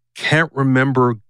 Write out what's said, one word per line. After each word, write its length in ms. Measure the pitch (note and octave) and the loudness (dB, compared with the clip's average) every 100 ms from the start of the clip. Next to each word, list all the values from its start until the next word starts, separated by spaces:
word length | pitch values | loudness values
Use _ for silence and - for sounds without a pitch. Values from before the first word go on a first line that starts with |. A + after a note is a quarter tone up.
| _ - | _ -10
can't 360 | - D#3 D#3+ | -2 0 0
remember 600 | - C3+ C3 C3+ C3 B2 A2+ _ | -2 0 2 0 0 0 -2 _